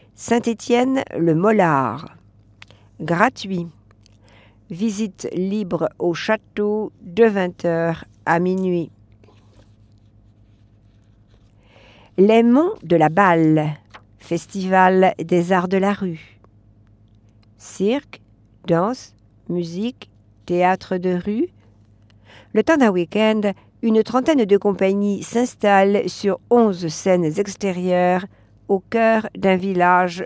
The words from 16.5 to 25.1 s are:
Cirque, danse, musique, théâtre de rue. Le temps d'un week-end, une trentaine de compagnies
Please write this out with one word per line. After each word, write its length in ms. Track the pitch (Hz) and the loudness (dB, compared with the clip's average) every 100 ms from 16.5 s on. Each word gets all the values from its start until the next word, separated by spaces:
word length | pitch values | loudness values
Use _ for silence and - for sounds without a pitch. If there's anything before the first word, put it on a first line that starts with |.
| _ _ _ _ _ _ _ _ _ _ _ | _ _ _ _ _ _ _ _ _ _ _
Cirque, 580 | - - 196 269 - - _ _ _ _ - | -20 -4 -2 -2 -6 -20 _ _ _ _ -2
danse, 480 | 170 196 262 - _ _ _ - | -2 0 -6 -12 _ _ _ -8
musique, 640 | 175 170 170 226 - - _ _ _ - | -6 -6 -6 -8 -8 -20 _ _ _ -6
théâtre 500 | 175 180 185 - 185 | 0 0 0 -4 -4
de 160 | 185 | -2
rue. 360 | 180 185 214 349 - _ _ _ _ _ _ _ - _ | -4 -4 -4 -6 -8 _ _ _ _ _ _ _ -20 _
Le 100 | 208 | -2
temps 140 | 214 320 | 2 4
d'un 120 | 233 | 4
week-end, 500 | 180 170 208 220 220 208 190 _ _ | 2 -2 0 0 0 -2 -6 _ _
une 180 | 233 220 | 0 0
trentaine 440 | 214 247 254 294 202 | 2 0 2 2 2
de 120 | 202 | 2
compagnies 640 | 208 190 190 202 202 | 2 0 0 0 -2